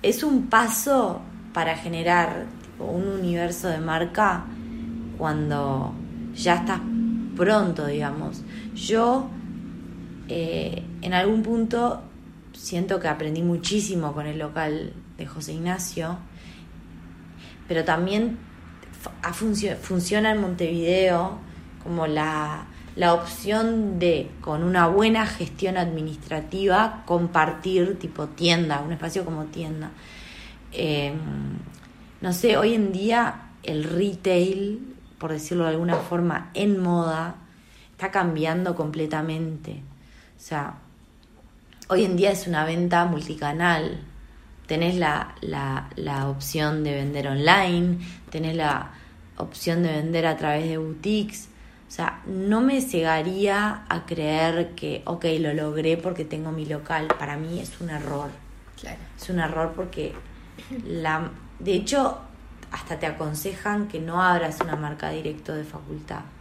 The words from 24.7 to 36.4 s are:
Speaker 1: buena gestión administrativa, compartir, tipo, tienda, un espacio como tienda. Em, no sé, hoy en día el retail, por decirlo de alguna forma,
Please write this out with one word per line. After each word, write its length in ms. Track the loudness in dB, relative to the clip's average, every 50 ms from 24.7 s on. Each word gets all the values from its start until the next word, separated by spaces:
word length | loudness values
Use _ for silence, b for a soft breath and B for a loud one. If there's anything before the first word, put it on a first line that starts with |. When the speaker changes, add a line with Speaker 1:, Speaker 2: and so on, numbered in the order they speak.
| 6 6 6
Speaker 1:
buena 380 | 8 8 8 8 8 6 4 2
gestión 520 | 0 -2 -4 -6 -6 -4 -2 -2 0 2
administrativa, 1300 | 2 0 0 0 -2 -4 -4 -6 -8 -8 -6 -6 -6 -4 -4 -4 0 4 6 6 6 6 4 0 -8 -2
compartir, 920 | 0 2 2 2 4 4 4 4 4 0 -4 -2 2 4 4 4 4 0 -4
tipo, 280 | -6 -8 -6 -6 -6
tienda, 540 | -6 -4 2 4 4 6 4 4 2 0 -2
un 100 | -2 -4
espacio 320 | -6 -4 -6 -4 -4 -4 -4
como 220 | -2 -4 -6 -6
tienda. 460 | -8 -8 -8 -6 -6 -6 -8 -8 -10 -12 B B B B B B B B B B B B B -18 -10
Em, 480 | -4 -2 0 0 0 0 0 -2 -4 -4 -6 -6 -6 -4 -4 -6 -6 -8 -10 -12 -16 -18 -20 -20 -20 -20 -20 -20 -12 -6
no 120 | -2 -2 0
sé, 240 | 4 4 6 6
hoy 160 | 6 6 4 6
en 180 | 4 4 2
día 580 | 2 0 2 4 4 4 2 2 -2 -8 -16 -18 -20 -10 -6
el 200 | -4 -2 -2 -2
retail, 1120 | 0 2 2 2 2 0 0 2 4 6 6 6 4 2 0 -2 -2 -4 -6 -8 -12 -14 -18 -20 -20 -12
por 140 | -8 -6 -4
decirlo 320 | -4 -4 -4 -2 0 2 2
de 80 | 2
alguna 240 | 2 2 2 2 2
forma, 540 | 0 0 0 0 2 2 2 0 -2